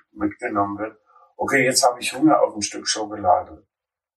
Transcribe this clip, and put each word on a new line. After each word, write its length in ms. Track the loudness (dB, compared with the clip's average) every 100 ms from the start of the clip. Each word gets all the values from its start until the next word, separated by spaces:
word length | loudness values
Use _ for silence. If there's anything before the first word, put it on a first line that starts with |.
| _
mitgenommen 680 | -6 -6 -6 -6 -2 -2 -4
wird. 200 | -8 -10 _ _ _ -8
Okay, 260 | -2 2
jetzt 220 | 2 2 2
habe 160 | 2
ich 120 | -4
Hunger 280 | 2 4 6
auf 120 | 2 0
ein 60 |
Stück 240 | -8 -6 -6
Schokolade. 760 | -6 -6 -2 2 2 0 -12 _ _ _ _ _